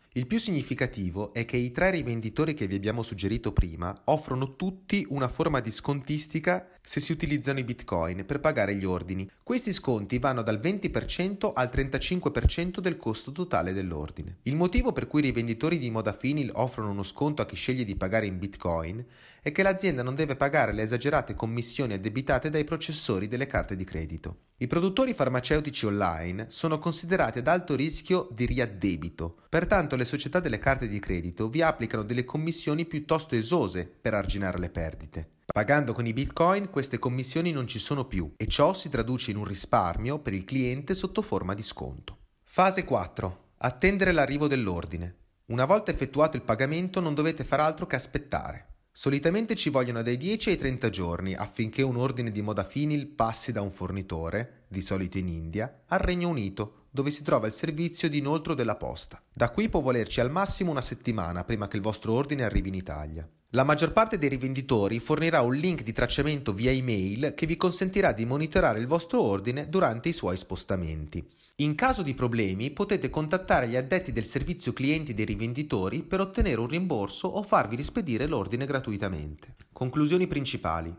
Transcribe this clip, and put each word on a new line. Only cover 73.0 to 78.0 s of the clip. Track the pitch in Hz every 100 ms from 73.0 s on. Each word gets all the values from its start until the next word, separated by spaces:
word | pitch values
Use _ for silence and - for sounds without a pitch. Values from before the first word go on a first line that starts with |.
| 127
contattare | 151 156 185 185 170 120
gli | 123
addetti | 135 180 185
del | 113
servizio | 104 135 - 175 -
clienti | - 135 160 143
dei | 107
rivenditori | 107 101 117 123 151 104 95 127
per | - 190
ottenere | 196 214 214 113
un | 120
rimborso | 165 185 120 98 - 185
o | 196
farvi | 202 190 110
rispedire | 120 147 247